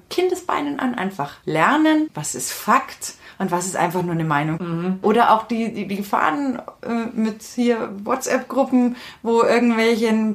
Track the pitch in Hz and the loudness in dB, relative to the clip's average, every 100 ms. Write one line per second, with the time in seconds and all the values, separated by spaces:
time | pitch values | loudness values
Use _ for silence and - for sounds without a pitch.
0 | - - 370 370 - - 294 277 254 - | -8 0 0 0 -2 -2 -2 -2 -2 -2
1 | 190 196 147 - - 151 180 294 311 311 | -4 -4 -8 -8 -4 2 4 4 4 4
2 | 311 - 147 - - - - 247 - - | 0 -4 -8 -8 -8 -6 0 0 0 -12
3 | - - - - 190 175 185 - 170 180 | -14 -14 -16 -6 -2 -2 -2 -2 -2 0
4 | 175 165 160 147 156 165 175 165 180 190 | -2 -2 0 0 0 -2 -4 -4 -2 0
5 | 202 220 - 214 - 226 226 208 196 196 | 2 4 4 2 0 -4 -4 -4 -6 -6
6 | 196 - - 294 277 233 - - - 233 | -4 0 0 0 -2 -4 -8 -12 -6 -4
7 | 226 226 220 208 - - 240 226 220 196 | -4 -2 -2 -4 -8 0 2 2 -2 -6
8 | 208 262 - 262 - 254 254 254 247 240 | -4 -2 0 -2 0 0 2 4 2 0
9 | - - 226 233 233 226 240 226 226 226 | -10 -8 0 4 4 4 4 4 2 2
10 | 226 220 220 | 2 2 0